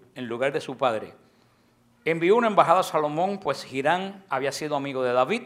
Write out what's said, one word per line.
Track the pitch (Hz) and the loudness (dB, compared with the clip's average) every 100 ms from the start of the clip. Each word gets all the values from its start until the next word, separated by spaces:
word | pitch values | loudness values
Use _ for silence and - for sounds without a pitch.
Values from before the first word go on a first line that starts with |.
| _ | _
en | - 120 | -12 -8
lugar | 120 135 | -2 -2
de | 151 | -2
su | - 123 | -6 -2
padre. | 131 110 95 - _ _ _ _ _ _ _ _ | -2 -2 -6 -18 _ _ _ _ _ _ _ _
Envió | 156 165 170 233 | -2 2 4 4
una | 226 | 4
embajada | 185 156 180 | 4 6 4
a | |
Salomón, | - 160 151 151 190 196 | 2 0 -2 0 -2 -2
pues | 147 135 - | -4 -6 -6
Hirán | 131 139 180 196 202 - | -2 0 0 -2 -10 -8
había | 135 139 | -4 -4
sido | 139 151 147 | -4 -4 -4
amigo | 139 131 | -4 -4
de | 127 | 0
David | 123 131 233 | 2 2 -2